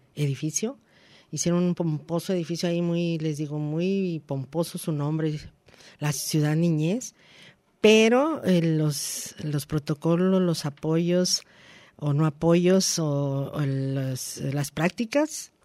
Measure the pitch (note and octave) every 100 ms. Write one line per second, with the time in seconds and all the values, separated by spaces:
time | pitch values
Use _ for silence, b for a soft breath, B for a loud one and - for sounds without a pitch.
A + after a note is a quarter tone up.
0 | _ - D3 C3 D#3 - A3 C#4 b b
1 | b b b D3 E3+ F3 F3+ E3+ E3+ D3+
2 | D3+ E3+ E3 F3+ D#3+ E3+ F3 E3+ E3+ E3+
3 | E3+ E3 D#3 D3 D3+ D3+ D3+ D#3 F3+ G3
4 | F#3 E3 - C3+ B2+ E3 E3 F#3 - D3
5 | C#3+ D#3 D#3 D3+ - - _ B B B
6 | D3 C#3+ - D#3+ D3 D#3 E3+ D#3 D#3+ A3+
7 | - B B B B B _ _ G#3+ A3
8 | A3 B3 D4+ D#4 F#3+ F3+ E3 D#3 D3+ C#3+
9 | - - - - D3+ D3 - D#3 C#3+ D3
10 | E3 E3+ F#3 F#3+ F3+ D#3+ D3 C#3 D#3 D#3+
11 | E3+ F3 F3+ - B B B B B B
12 | D3 C#3+ D#3 D3 E3 F3 F3 F#3+ F#3 -
13 | D#3 C#3+ C#3 C#3 C#3 - C#3+ C3+ C3+ C3+
14 | C3 C3 - - C#3+ C#3+ C#3 - E3+ -
15 | A3+ C#4+ D4+ - - _